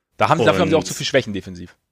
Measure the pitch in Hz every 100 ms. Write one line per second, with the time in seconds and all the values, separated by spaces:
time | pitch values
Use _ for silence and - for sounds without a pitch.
0 | _ - 104 160 110 95 87 156 - -
1 | 143 135 110 95 92 87 90 _ _